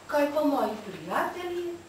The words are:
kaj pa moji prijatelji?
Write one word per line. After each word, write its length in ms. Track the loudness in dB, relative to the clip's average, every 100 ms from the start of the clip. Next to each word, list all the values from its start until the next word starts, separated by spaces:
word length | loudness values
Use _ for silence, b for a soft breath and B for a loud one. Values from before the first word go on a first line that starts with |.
kaj 240 | 0 2 4
pa 140 | 4
moji 320 | 4 4 0 -2
prijatelji? 920 | -8 -10 -4 0 0 -2 -4 -4 -4 -6